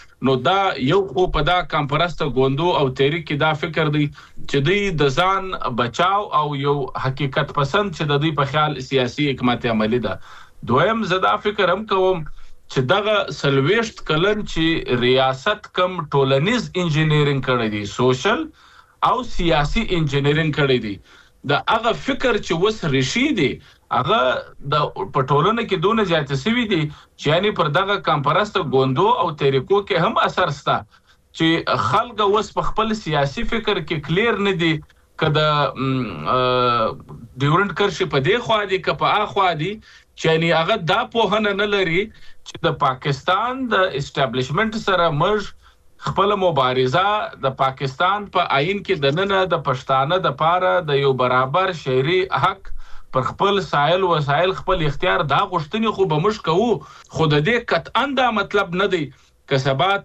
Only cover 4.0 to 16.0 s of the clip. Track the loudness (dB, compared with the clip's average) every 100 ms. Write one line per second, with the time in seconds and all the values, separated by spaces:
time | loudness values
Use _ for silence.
4 | 0 -4 -16 -10 -2 0 2 2 0 2
5 | 0 2 2 2 -2 -6 -4 -2 -4 0
6 | 2 2 0 0 0 -2 0 0 -2 -4
7 | -4 -2 -2 -2 -2 -2 0 0 0 -2
8 | 0 0 0 0 -2 0 -2 -2 -2 0
9 | 0 0 -2 0 0 0 0 0 2 0
10 | -2 -6 -12 -20 -20 -16 -2 2 2 0
11 | 0 0 2 0 -2 0 0 0 0 2
12 | 2 2 -4 -10 -12 -16 -6 -2 2 2
13 | 2 0 0 -2 0 2 2 2 0 -6
14 | -4 0 2 0 -4 -2 0 0 -2 0
15 | 4 4 2 0 -2 -4 -4 -2 0 -2